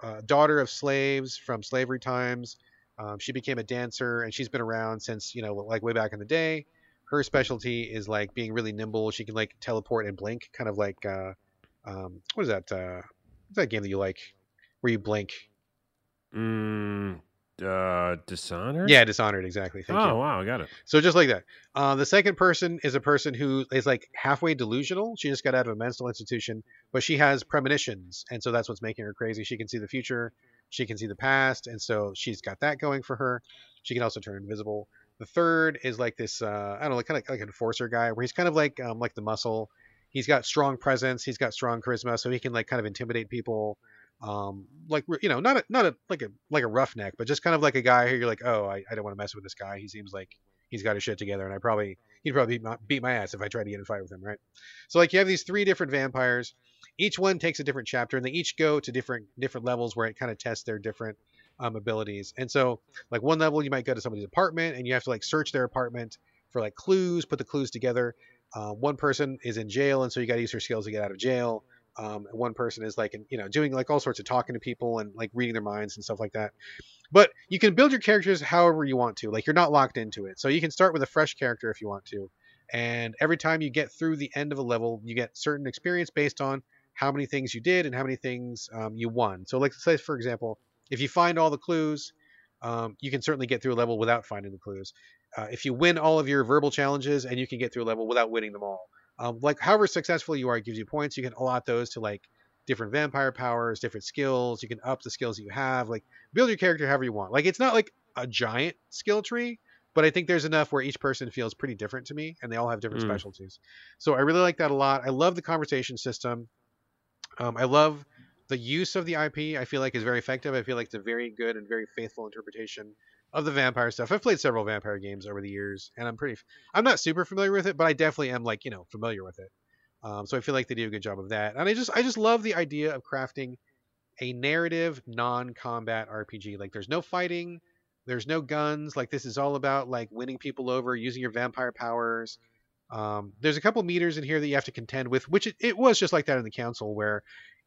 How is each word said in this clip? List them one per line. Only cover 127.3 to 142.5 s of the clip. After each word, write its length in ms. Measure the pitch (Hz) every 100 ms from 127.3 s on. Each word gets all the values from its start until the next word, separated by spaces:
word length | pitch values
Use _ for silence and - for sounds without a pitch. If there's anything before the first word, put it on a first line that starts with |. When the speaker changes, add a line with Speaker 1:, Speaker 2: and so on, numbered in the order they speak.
| 190 196
Speaker 1:
with 120 | 196 185
it, 120 | 147
but 100 | 160
I 60 |
definitely 380 | 147 156 151 135
am, 120 | 123
like, 220 | 117 110 -
you 60 |
know, 120 | 98 87
familiar 320 | 107 117 104
with 160 | 95 90
it. 80 | 95 _ _ _ _ _
Um, 240 | 110 104 104
so 80 | 135
I 60 |
feel 120 | 120
like 140 | 135 120
they 80 | 117
do 120 | 113
a 20 |
good 120 | 104
job 160 | 104 98
of 120 | 95
that. 260 | 107 107 127
And 140 | 180
I 40 |
just, 180 | 220 240 226
I 60 |
just 160 | 254 220
love 260 | 214 233
the 120 | 220 170
idea 380 | 160 147 151
of 100 | 135
crafting 520 | - 135 131 - 127 123 _ _ _ _ _ -
a 140 | 127
narrative, 680 | 123 139 160 170 165 165 139 123
non-combat 1040 | 113 120 123 123 120 123 117 113 113 107
R 160 | 107 104
P 140 | 110
G. 180 | 104 101
Like, 160 | 98
there's 160 | 110 98
no 120 | 160
fighting, 600 | - 180 180 175 175 170 _ _ _ _ -
there's 220 | 123 113
no 140 | 160
guns. 560 | 135 151 151 151 151 139
Like, 140 | 123
this 120 | 139
is 140 | 135 120
all 180 | 139 143
about, 320 | 135 139 127
like, 220 | 123 113
winning 260 | 110 127 131
people 320 | 143 131 123
over, 240 | 127 123
using 280 | 123 120 123
your 100 | 127
vampire 400 | 113 123 120 127
powers. 640 | - 120 117 117 113 113 - _